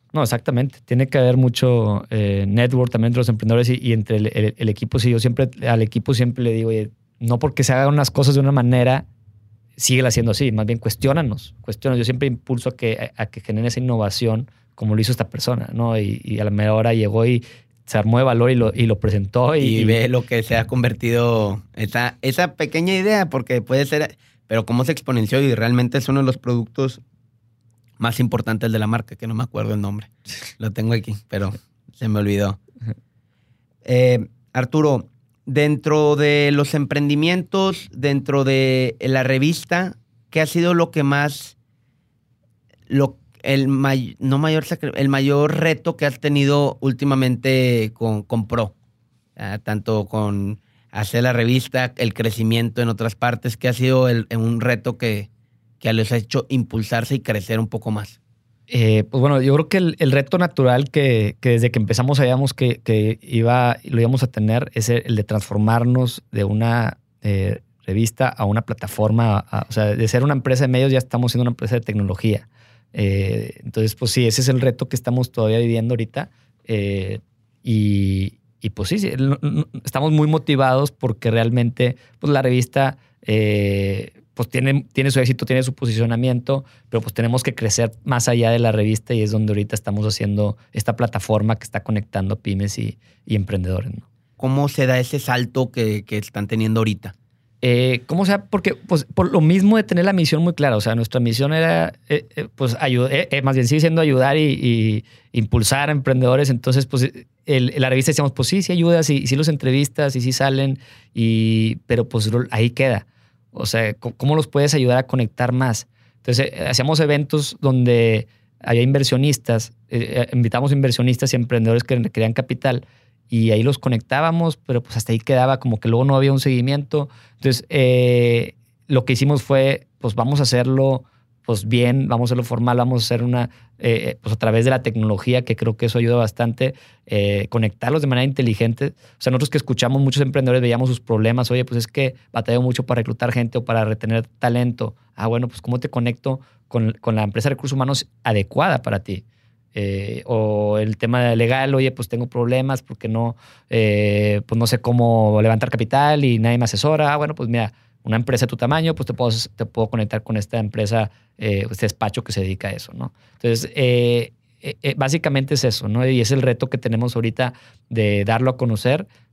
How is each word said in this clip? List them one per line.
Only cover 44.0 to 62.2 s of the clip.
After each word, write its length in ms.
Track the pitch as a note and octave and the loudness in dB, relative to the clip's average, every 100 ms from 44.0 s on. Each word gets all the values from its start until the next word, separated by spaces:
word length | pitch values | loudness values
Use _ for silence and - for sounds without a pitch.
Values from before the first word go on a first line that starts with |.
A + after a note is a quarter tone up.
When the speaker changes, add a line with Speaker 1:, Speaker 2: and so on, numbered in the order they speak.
| A#2 - | -4 -6
Speaker 2:
no 180 | C3+ C#3 | -2 0
mayor 280 | D#3 D#3 | 2 0
sacri-, 280 | - E3+ D3 | -2 -6 -6
el 140 | - C#3 | -2 0
mayor 480 | C#3 C#3 C#3+ D3 D#3 | 2 2 2 2 2
reto 400 | D#3+ D3+ E3 D#3+ | 0 0 -4 -2
que 80 | |
has 160 | C#3+ B2 | -2 -2
tenido 560 | D3 C#3+ C#3 C#3+ C#3 - | 0 2 4 4 2 0
últimamente 1080 | C3+ B2 C#3+ C3+ B2+ A#2+ C3 C3 B2+ A#2+ A2 | -4 -2 0 2 0 0 0 2 2 2 -2
con, 300 | A#2 A2+ G#2+ | -4 -4 -4
con 220 | - A#2 G#2+ | -2 -4 -2
Pro? 280 | A#2 G#2+ _ _ _ _ _ _ - | -4 -4 _ _ _ _ _ _ -14
Ah, 220 | G2+ G#2 | -10 -10
tanto 420 | - G#2+ A2+ G#2+ | -6 -6 -2 -2
con 560 | F#2+ A2 G#2 G2+ G2 G#2+ _ _ _ | -2 -4 -2 -2 -4 -8 _ _ _
hacer 320 | G#2+ G2+ A#2 | -8 -4 0
la 100 | B2+ | 0
revista, 640 | A#2+ A#2 B2+ - B2+ B2+ - | 2 2 0 0 -4 -4 -2
el 160 | A#2 | -4
crecimiento 720 | - A2+ G#2 A2 A#2 A#2 A#2 | -2 -4 -2 0 0 -2 -2
en 80 | A#2 | -4
otras 240 | G#2+ A2+ | -2 -6
partes, 420 | - A#2+ A#2 B2 - | -2 -2 -2 -6 -4
¿qué 120 | B2+ | -4
ha 40 | |
sido 360 | A#2+ C3 C3 B2+ | 0 2 4 2
el, 180 | A#2 - A2+ | 0 -2 -2
un 240 | A2+ A#2 | -2 0
reto 380 | B2 A#2 B2+ A2 | -2 -2 -4 -4
que, 320 | A#2 G#2 G2+ _ _ _ _ _ | -4 -4 -8 _ _ _ _ _
que 140 | A2+ | -2
les 180 | A2+ G#2+ | 0 0
ha 60 | A#2+ | -2
hecho 300 | - C#3 - | -2 -4 -2
impulsarse 640 | C3 - A2+ G#2 A#2 A2+ | -4 -2 -6 -4 -4 -2
y 60 | C3+ | -4
crecer 400 | - G#2+ F#2 A2+ | -2 -4 -2 -4
un 80 | A2 | -2
poco 220 | A#2+ A2+ | -6 -6
más? 280 | G#2+ G#2 - _ _ _ _ - | -6 -8 -18 _ _ _ _ -4
Speaker 1:
Eh, 380 | F3 A2 A2 | 2 4 4
pues 160 | - C3 | 2 0
bueno, 200 | C#3 C#3 | 2 4
yo 140 | C3 | 4
creo 140 | D3 D#3+ | 2 2
que 80 | F#3+ | 0
el, 200 | E3+ - | 0 0
el 100 | D3+ | 0
reto 280 | C#3+ C3+ F3+ | 2 0 0
natural 520 | F3 - B2+ B2 C#3+ | 0 2 2 2 0
que, 460 | D3+ C3+ A2+ G#2+ - | 0 2 2 0 -2
que 120 | B2+ | 2
desde 200 | A#2 A#2+ | 2 2
que 80 | A#2+ | 0
empezamos 380 | G#2 A2+ C3 | 0 0 2
sabíamos 360 | C#3+ | 2